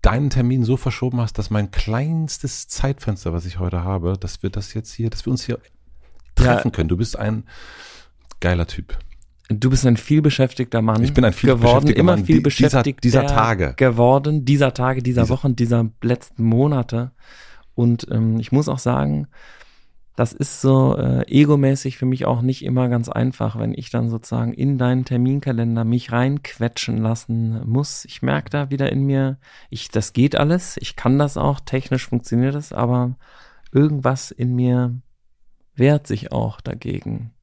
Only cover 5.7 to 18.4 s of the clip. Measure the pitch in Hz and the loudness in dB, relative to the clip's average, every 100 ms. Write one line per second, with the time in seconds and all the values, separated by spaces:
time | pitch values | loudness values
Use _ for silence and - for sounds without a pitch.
5.7 | _ - - - - - - 123 120 120 | _ -20 -20 -20 -20 -4 2 4 4 0
6.7 | - 80 87 110 - 107 110 - - - | -2 -2 0 -2 -4 -4 -4 -8 -20 -20
7.7 | - - - - _ - - 87 90 82 | -20 -20 -20 -20 _ -20 -4 0 0 0
8.7 | - 80 - - - - _ _ 107 127 | -6 -8 -8 -8 -20 -20 _ _ -2 2
9.7 | 127 131 113 - 156 151 - 131 - 120 | 4 4 2 2 2 2 2 -2 0 -4
10.7 | 117 110 110 123 143 120 - 156 127 117 | 0 0 2 2 4 2 4 2 6 6
11.7 | 123 147 - 175 180 196 156 143 - 147 | 6 6 4 6 4 4 4 4 2 4
12.7 | 135 123 131 123 123 143 139 113 104 80 | 4 0 0 2 2 2 2 2 2 -2
13.7 | 65 131 117 120 135 143 151 127 143 139 | 2 2 6 4 4 2 -2 2 2 2
14.7 | - 127 127 120 123 113 131 139 120 117 | 0 -2 -2 0 2 2 2 0 0 2
15.7 | 117 113 - 117 123 - - 113 113 143 | 2 0 -2 -2 -2 -4 -2 2 4 2
16.7 | 139 120 113 127 _ - - - - - | 0 -2 -4 -6 _ -20 -20 -20 -20 -14
17.7 | - 120 117 - 113 113 113 | 0 2 2 0 -2 0 0